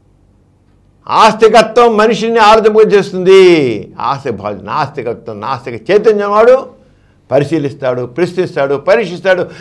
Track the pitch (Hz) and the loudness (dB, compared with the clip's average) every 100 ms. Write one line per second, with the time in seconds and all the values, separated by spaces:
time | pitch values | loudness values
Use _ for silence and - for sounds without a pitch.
0 | _ _ _ _ _ _ _ _ _ _ | _ _ _ _ _ _ _ _ _ _
1 | - 151 214 202 220 226 220 - 240 214 | -6 2 2 4 4 4 2 2 2 2
2 | 220 220 220 226 208 220 214 214 214 202 | 0 0 -2 2 4 4 2 2 4 2
3 | 185 185 180 190 185 170 131 107 92 - | 0 -2 4 6 6 4 0 -4 -10 -10
4 | 113 135 135 101 101 101 92 135 147 139 | -8 -6 -8 -8 -8 -10 -8 -6 -6 -8
5 | 117 107 - 104 110 131 131 117 - 202 | -10 -10 -12 -12 -10 -10 -10 -10 -2 0
6 | 226 208 202 208 233 262 269 - _ _ | 2 0 0 2 4 2 -2 -18 _ _
7 | _ _ - 131 143 160 139 - 131 123 | _ _ -6 -4 -2 -4 -6 -6 -6 -6
8 | 120 - 175 175 175 - 139 139 139 220 | -6 -6 -6 -4 -6 -4 -4 -4 -2 -2
9 | 196 170 190 180 165 - | -2 -6 -2 -2 -4 -12